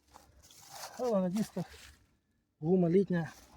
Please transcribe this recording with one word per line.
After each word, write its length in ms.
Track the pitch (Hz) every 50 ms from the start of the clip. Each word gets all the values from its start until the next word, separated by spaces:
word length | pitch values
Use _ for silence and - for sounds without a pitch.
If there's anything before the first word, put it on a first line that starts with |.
| _ _ - - - _ - - - - - - - - - - - - - -
Але 220 | 254 247 220 190
на 80 | 185 180
дисках 380 | 175 220 208 - - 185 170 - - - - - - _ _ _ _ _ _ _ _ _ _ _ _ -
гума 300 | 151 160 185 190 175 165
літня, 420 | 165 196 196 - 180 170 160 131 - - - - -